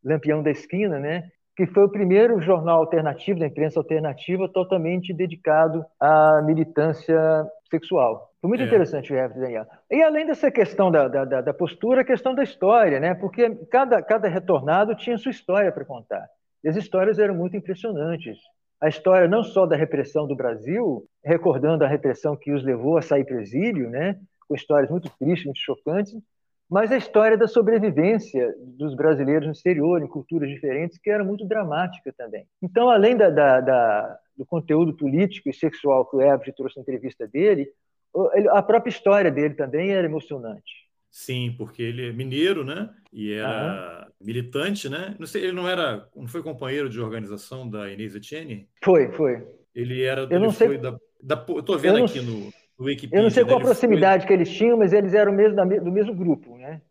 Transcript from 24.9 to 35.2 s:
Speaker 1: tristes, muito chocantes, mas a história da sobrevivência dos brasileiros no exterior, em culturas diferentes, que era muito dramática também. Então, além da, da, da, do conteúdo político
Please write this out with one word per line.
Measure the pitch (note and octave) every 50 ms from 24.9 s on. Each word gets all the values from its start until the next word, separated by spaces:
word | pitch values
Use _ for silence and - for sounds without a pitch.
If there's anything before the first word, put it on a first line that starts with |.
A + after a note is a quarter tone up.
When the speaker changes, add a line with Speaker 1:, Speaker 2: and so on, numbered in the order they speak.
| D#3+ F3+ - - _ _
Speaker 1:
tristes, | - D3+ F3+ E3 -
muito | C#3+ C3 -
chocantes, | - - C3+ - _ D3+ D#3+ G3 G#3 G3 A3 A3+ _ _ _ _ _ _ _ _ _ _
mas | E3+ G3 A3 G#3
a | C4
história | B3 G3+ - - G#3+ G#3+ A3 A3+
da | G3+ A#3 A3
sobrevivência | - A#3+ G#3+ G3+ A3+ A3 G3+ G#3+ D3 C#3+ D#3+ F#3+ A3+ G#3 - - - C3 B2 A#2 - -
dos | - B2+ B2 B2+ D3 D3+ C3+
brasileiros | B2 D3+ D#3+ D#3 C3+ C#3 C3+ D3 D#3+ C#3 D#3
no |
exterior, | D3 - _ F#3 F3+ D3+ C#3+ E3 F3+ F3
em | D3
culturas | C3+ - D3+ B2+ _ E3 E3 C#3+ C3+
diferentes, | C#3+ C3+ - C#3+ C3 C#3+ E3 F3 -
que | - _ G#3
era | G#3 G#3+ G3+
muito | F#3+ G#3 G3+ A3
dramática | F3+ A3 A3 G3+ D#3+ D3 D#3+ F3+ F3+ F3+ - _ C#3 -
também. | _ B2 A2+ G#2 G#2 - _ _ _
Então, | - F3+ F3+ A#3 A#3+ B3+
além | A#3+ G#3 G3 A3+ B3
da, | A3+ G#3+ F3+
da, | D3+ D3 D3 C#3 C3 C3
da, | B2+ C3+ C3 B2 A#2 A2+ G#2 G#2 G#2+ A2+ A2+ - _ _ _
do | - C3
conteúdo | _ F3 E3 D#3 E3 D3+ D#3 F3 D#3+ D3+
político | E3 D3+ C3+ C3+ D#3+